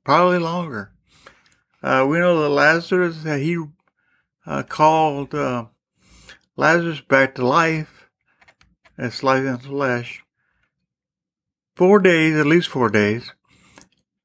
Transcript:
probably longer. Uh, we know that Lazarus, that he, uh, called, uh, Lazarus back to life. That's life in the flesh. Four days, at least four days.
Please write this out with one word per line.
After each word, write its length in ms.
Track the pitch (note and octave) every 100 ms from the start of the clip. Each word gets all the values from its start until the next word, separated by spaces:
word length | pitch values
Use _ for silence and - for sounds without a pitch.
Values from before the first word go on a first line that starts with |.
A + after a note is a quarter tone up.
probably 360 | - D3 F3+ F3+
longer. 520 | E3 F3 E3+ A2+ G2 _ _ _ - _ _ _ _ _
Uh, 220 | C3+ C3 C3+
we 120 | D#3+
know 220 | F3+ E3+
that 80 | D3
Lazarus, 720 | C#3+ C#3+ E3 E3+ F#3 F3 D#3+
that 160 | D#3 D3
he, 180 | D3 E3+ D#3 D#3 _ _ _ _ _ _ -
uh, 180 | D3
called, 680 | C3+ - D#3 D#3+ D#3 C#3+ C3+ D3
uh, 300 | C#3 B2 A2+ _ _ _ _ - - - _ -
Lazarus 460 | C#3+ E3+ E3+ D3
back 340 | - C3+ C3+ -
to 100 | B2
life. 640 | D3+ E3 D#3+ D3+ _ _ _ _ _ _ _ _ _ _ -
That's 260 | A#2 -
life 200 | C#3 C3
in 80 | C3+
the 80 | B2
flesh. 640 | C3 C#3 C3+ B2 A#2+ - _ _ _ _ _ _ _ _ _ _ _ _ _ _ _ -
Four 240 | F3+ G3+
days, 360 | F#3 E3+ D#3+ D#3
at 100 | D3
least 240 | E3+ E3+
four 200 | C#3 A#2
days. 440 | G#2 G#2 A2+ - - _ _ _ - - _ _ _